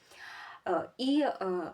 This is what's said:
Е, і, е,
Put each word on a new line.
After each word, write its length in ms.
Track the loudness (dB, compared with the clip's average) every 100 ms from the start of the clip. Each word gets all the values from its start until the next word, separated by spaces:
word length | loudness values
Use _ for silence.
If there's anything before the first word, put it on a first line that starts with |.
| -20 -18 -16 -14 -16 -8 0
Е, 220 | 0 0 -2
і, 240 | 2 4
е, 500 | 4 2 -2 -2 -4